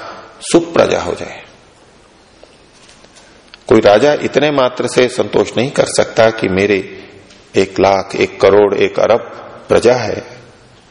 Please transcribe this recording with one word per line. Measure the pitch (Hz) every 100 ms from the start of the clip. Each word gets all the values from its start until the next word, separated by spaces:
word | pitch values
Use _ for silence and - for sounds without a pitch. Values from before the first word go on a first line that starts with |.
| - - - -
सुप्रजा | - 170 - - 95 90
हो | 87
जाए। | 85 - - - - _ _ _ _ _ _ _ _ - _ _ _ - - - - - _ _ - -
कोई | 110
राजा | 104 107 147
इतने | 147 - - 151
मात्र | 143 123 - 123
से | 123 123
संतोष | - 104 - 101 107
नहीं | 139
कर | -
सकता | - - - - 113
कि | - 98
मेरे | 95 101 98 - - - - - - - 107
एक | 92 -
लाख, | 98 98 95 -
एक | 98 -
करोड़, | 98 101 101
एक | 101 98 -
अरब | 95 117 - - - - -
प्रजा | - 117
है, | 123 104 - - - - - _ _ _